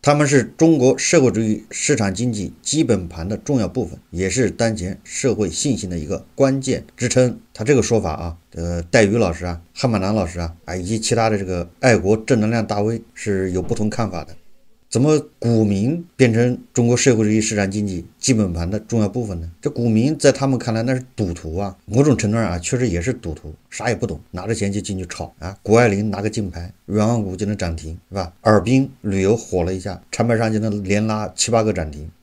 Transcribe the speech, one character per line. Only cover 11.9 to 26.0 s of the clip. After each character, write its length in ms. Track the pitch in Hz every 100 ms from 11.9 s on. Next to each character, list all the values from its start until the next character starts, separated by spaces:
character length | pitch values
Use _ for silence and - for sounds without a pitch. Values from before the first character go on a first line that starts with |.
| 107
国 200 | 92 110
正 240 | - 117
能 100 | 107
量 160 | 117 107
大 140 | 104
V 200 | 104 117 113
是 380 | - - 98 95
有 100 | 92
不 140 | 85 117
同 120 | 104
看 220 | - 107
法 140 | 87
的。 100 | 76 - - - - _ _
怎 100 | 113
么 180 | 143 156 - _
股 260 | 117 117
民 400 | 107 98 107 170 - -
变 180 | 127
成 240 | 113 123 123 -
中 120 | 127 117
国 80 |
社 220 | 123 - 113
会 80 |
主 60 | 107
义 100 | 110
市 160 | 110 107
场 140 | 98
经 160 | 104 104
济 180 | 92 - _
基 160 | -
本 180 | 117 98
盘 180 | 82 85
的 80 | 101
重 200 | - 117
要 80 | 104
部 160 | 123
分 160 | 110 87
呢？ 100 | 82 -
这 80 | 147
股 180 | 139 117
民 260 | 110 127 160
在 120 | 143
他 160 | 127 139
们 120 | 127
看 160 | 117
来 80 | 113
那 120 | 117
是 80 | 127 127 -
赌 160 | 98
徒 240 | 85 82 82
啊， 180 | 98 92 -
某 160 | 107
种 120 | 147
程 160 | 120 107
度 60 | 110
上 100 | 107
啊， 120 | 87
确 200 | 87 127
实 80 | 123
也 140 | 87
是 100 | 90
赌 220 | 127 -
徒， 220 | 80 78 76 _
啥 180 | - 113
也 60 |
不 120 | 110 117
懂， 140 | 76 -
拿 140 | 87 98
着 80 |
钱 160 | 113 101
就 80 | 101
进 160 | - 95
去 80 | 90
炒 260 | - 80 _
啊。 180 | 80 101
谷 100 | -
爱 160 | 113 120
凌 220 | 98